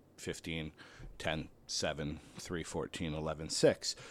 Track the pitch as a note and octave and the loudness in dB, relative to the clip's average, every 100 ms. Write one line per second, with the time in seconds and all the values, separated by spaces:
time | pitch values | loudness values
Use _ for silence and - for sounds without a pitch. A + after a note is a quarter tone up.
0 | - - - D2+ E2+ D#2+ D#2 - - - | -8 -8 -4 -4 -2 -2 -2 -6 -16 -14
1 | - - F2 D#2 - - - - F2 D2 | -12 -2 2 2 0 -8 -6 0 2 2
2 | D2 D#2 - - - F2 D#2 F2 - - | -2 -4 -8 -12 -4 -2 0 -2 -2 -2
3 | D#2+ D#2 D#2 D#2 D#2+ - D3 - - - | 0 0 0 -2 -2 6 8 6 0 -4
4 | - | -6